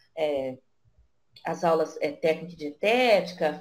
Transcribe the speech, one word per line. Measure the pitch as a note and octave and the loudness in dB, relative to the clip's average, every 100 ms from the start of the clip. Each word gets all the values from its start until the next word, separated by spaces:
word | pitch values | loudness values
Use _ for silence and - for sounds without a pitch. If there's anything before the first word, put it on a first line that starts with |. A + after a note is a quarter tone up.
| _ - | _ -4
é, | D3+ C#3+ C3 B2+ _ _ _ _ _ _ _ - | -2 0 -4 -8 _ _ _ _ _ _ _ -12
as | - E3 | -8 -2
aulas, | F3 E3 D#3 - | 2 2 0 -2
é, | D#3 | -6
técnica | C#3+ E3 D#3+ E3+ | -2 0 0 -2
e | - | -10
dietética, | D3 - G3+ A#3+ B3+ G3+ F3 - D#3+ D3+ | -12 -4 0 2 4 4 2 -2 -2 0